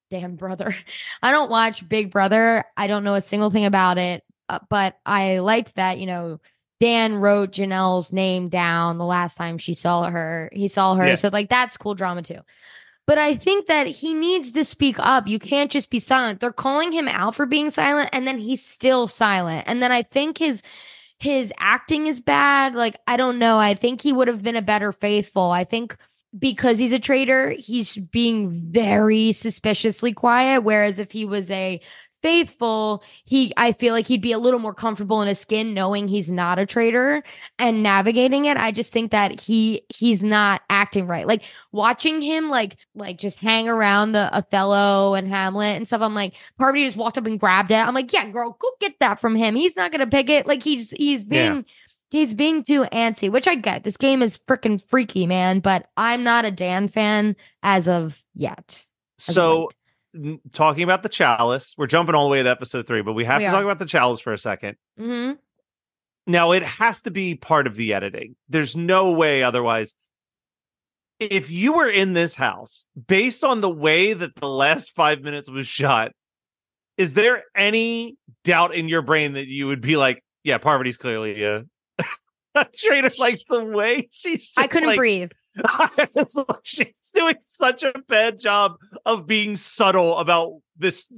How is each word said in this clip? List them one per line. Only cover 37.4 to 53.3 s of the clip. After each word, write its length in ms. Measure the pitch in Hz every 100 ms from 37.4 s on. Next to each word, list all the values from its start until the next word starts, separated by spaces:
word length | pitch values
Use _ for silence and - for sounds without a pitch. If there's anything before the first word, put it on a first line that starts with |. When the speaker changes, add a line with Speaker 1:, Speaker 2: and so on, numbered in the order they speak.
| - -
Speaker 1:
and 240 | 247 220
navigating 600 | 214 196 196 233 254 277 294
it. 120 | 277
I 140 | 226
just 200 | 208 233
think 200 | 226 226
that 280 | 214 202 -
he, 440 | - 220 220 214 -
he's 340 | - 240 208
not 400 | 214 214 202 190 -
acting 380 | 202 202 202 180
right. 220 | 170 -
Like, 160 | 220 - - -
watching 500 | 208 220 247 320 311
him, 280 | 294 320 311
like, 280 | 262 202 - _ 196
like, 240 | 196 180
just 200 | 202 -
hang 300 | 214 226 226
around 440 | 226 208 202 214
the 200 | 208 196 -
Othello 800 | - 196 196 202 202 196 196
and 140 | 196 190
Hamlet 480 | 196 190 196 208 185
and 80 | 226
stuff, 160 | 226
I'm 140 | 220 214
like, 180 | 196 - - -
Parvati 280 | 262 277 269
just 100 | 202
walked 220 | 233 262
up 80 | 220
and 120 | 214
grabbed 300 | 202 185 196
it. 60 | 220
I'm 180 | 226
like, 180 | 262 254
"Yeah, 160 | 392 214
girl, 260 | 220 233 -
go 100 | 494 508
get 160 | 403 -
that 200 | 247 208
from 140 | 233 220
him. 180 | 226
He's 220 | 226 349 370
not 160 | 349
gonna 160 | 311 254
pick 200 | 277 262
it." 200 | 294 -
Like, 160 | 294
he's, 260 | 294 269 220
he's 340 | - 285 269 208
Speaker 2:
Yeah. 240 | 269 277
Speaker 1:
being, 140 | 285 220 _ _ _ _
he's 240 | 294 294
being 300 | 208 294 320
too 220 | 247 285 254
antsy, 400 | 226 233 214 196